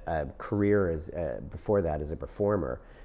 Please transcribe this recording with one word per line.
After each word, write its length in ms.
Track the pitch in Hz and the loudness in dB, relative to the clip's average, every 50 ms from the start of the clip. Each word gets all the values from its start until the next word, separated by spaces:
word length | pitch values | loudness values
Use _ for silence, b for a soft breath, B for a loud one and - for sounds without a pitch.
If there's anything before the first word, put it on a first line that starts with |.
| - - | -4 -4
a 180 | 85 78 73 67 - - | -2 -2 -2 -4 -8 -10
career 500 | - - - 101 101 101 104 104 98 87 | -6 -2 0 2 4 4 6 4 4 2
as, 200 | 82 78 78 - | 0 -2 -4 -6
uh, 300 | - 85 85 73 58 52 58 - | -6 -4 -2 -2 -4 -4 -8 -10
before 300 | - 92 - - 107 101 90 | -12 -10 0 2 4 4 4
that 180 | 82 73 76 | 2 0 0
as 100 | 76 73 | -2 -4
a 40 | 80 76 | -6 -8
performer. 640 | - 71 - - 104 101 104 98 78 64 62 - B B B B B | -8 -10 -2 0 2 2 2 2 0 -2 -4 -6 B B B B B